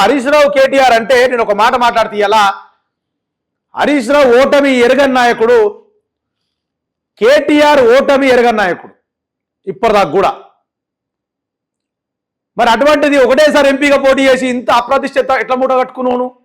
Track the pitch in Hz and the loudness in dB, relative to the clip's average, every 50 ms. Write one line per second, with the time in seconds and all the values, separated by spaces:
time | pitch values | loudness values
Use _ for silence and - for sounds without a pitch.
0 | 196 208 269 285 226 277 294 302 294 285 285 269 269 262 269 269 262 254 233 226 | 2 2 0 -2 -2 0 0 2 0 2 2 0 0 0 2 2 2 2 2 0
1 | 226 - 262 240 247 254 247 240 226 196 214 202 208 247 254 254 240 233 208 226 | 0 0 0 0 2 0 -2 -2 -4 -2 -2 0 0 0 0 0 -2 0 0 -2
2 | 220 - 202 202 202 196 208 220 202 196 196 - - _ _ _ _ _ _ _ | -2 -4 -4 -4 -2 0 0 0 0 0 -2 -6 -12 _ _ _ _ _ _ _
3 | _ _ _ _ _ _ _ _ _ _ _ _ _ _ - - 160 240 294 285 | _ _ _ _ _ _ _ _ _ _ _ _ _ _ -6 -4 -2 -2 0 -2
4 | 226 220 285 294 285 254 233 247 269 277 294 285 285 277 262 247 240 240 254 254 | -2 0 0 2 2 2 2 2 2 2 2 0 0 0 0 0 0 0 2 0
5 | 277 277 254 254 247 240 226 233 226 226 247 233 214 208 208 - _ _ _ _ | 0 0 0 0 0 0 0 0 0 2 2 2 2 0 -4 -8 _ _ _ _
6 | _ _ _ _ _ _ _ _ _ _ _ _ _ _ _ _ _ _ _ _ | _ _ _ _ _ _ _ _ _ _ _ _ _ _ _ _ _ _ _ _
7 | _ _ _ _ 202 233 285 294 285 - 302 294 294 294 294 285 254 226 240 269 | _ _ _ _ 0 2 2 2 2 0 0 2 2 2 2 2 2 4 2 2
8 | 277 277 277 269 269 269 247 247 233 240 226 214 202 180 170 - - - _ _ | 2 2 0 0 0 2 2 2 2 0 0 0 -2 -4 -4 -6 -10 -18 _ _
9 | _ _ _ _ _ _ _ _ _ _ _ _ _ 196 165 - - 226 208 208 | _ _ _ _ _ _ _ _ _ _ _ _ _ -14 -8 -4 -2 0 2 2
10 | 190 160 143 190 185 147 - - - - _ _ _ _ _ _ _ _ _ _ | 0 0 0 -2 -2 -2 -4 -6 -14 -20 _ _ _ _ _ _ _ _ _ _
11 | _ _ _ _ _ _ _ _ _ _ _ _ _ _ _ _ _ _ _ _ | _ _ _ _ _ _ _ _ _ _ _ _ _ _ _ _ _ _ _ _
12 | _ _ _ _ _ _ _ _ _ _ _ 208 233 240 226 233 269 294 302 294 | _ _ _ _ _ _ _ _ _ _ _ -4 -2 -2 0 0 0 0 0 0
13 | 294 294 285 285 254 220 262 262 302 294 294 294 285 277 269 269 294 285 277 277 | 0 0 0 2 2 2 2 2 2 2 2 2 0 0 0 -2 -2 -2 -2 0
14 | 277 269 269 269 269 269 262 254 262 262 247 247 233 - - 240 240 - 269 269 | 0 0 0 2 0 0 0 0 -2 -4 -6 -6 -4 -2 -2 -2 -2 -2 -4 -4
15 | 277 269 277 277 247 262 262 233 220 - 254 247 262 254 262 254 254 254 - 262 | -4 -4 -4 -4 -4 -2 -4 -4 -4 -4 -4 -4 -2 -2 -2 -2 -4 -4 -6 -6
16 | 254 254 247 247 254 254 254 _ _ | -6 -4 -4 -4 -6 -8 -10 _ _